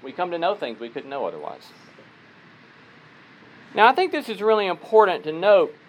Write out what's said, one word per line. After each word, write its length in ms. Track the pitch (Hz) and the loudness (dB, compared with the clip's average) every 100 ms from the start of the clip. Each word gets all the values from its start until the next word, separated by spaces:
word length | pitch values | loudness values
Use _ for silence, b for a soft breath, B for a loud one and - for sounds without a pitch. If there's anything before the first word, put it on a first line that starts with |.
we 100 | 131 | -16
come 180 | - 180 | -8 -6
to 80 | 170 | -4
know 160 | 170 | -4
things 260 | 202 135 107 | -4 -8 -10
we 80 | 117 | -12
couldn't 220 | 135 131 | -12 -12
know 160 | 139 98 | -8 -8
otherwise. 420 | 78 73 67 - - - - - - - - - - - - - - - - - - - - - | -8 -14 -14 -20 -20 -20 -20 -20 -20 -20 -20 -20 -20 -20 -20 -20 -20 -20 -20 -20 -20 -20 -20 -10
Now, 120 | - 226 | 4 4
I 60 | |
think 200 | 262 370 | 4 -2
this 180 | 320 233 | -4 -8
is 100 | 196 | -4
really 260 | 208 220 196 | 0 0 0
important 580 | 170 - 220 202 165 | -6 2 4 4 2
to 80 | 151 | -6
note 440 | 160 190 202 151 - | -2 4 4 4 -4